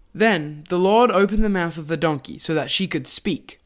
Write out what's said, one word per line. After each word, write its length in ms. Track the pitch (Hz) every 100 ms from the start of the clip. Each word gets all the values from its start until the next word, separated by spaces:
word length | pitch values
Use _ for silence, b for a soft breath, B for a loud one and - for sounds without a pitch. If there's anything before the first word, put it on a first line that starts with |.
| _
Then 520 | - 220 185 151 151 151
the 100 | 180
Lord 320 | 185 220 240
opened 320 | 185 202 214
the 60 | 214
mouth 280 | 190 170 160
of 100 | 151
the 100 | 160
donkey 420 | 160 147 - -
so 160 | - 156
that 160 | 127
she 160 | - 190
could 200 | 165 131
speak, 520 | - 208 147 - -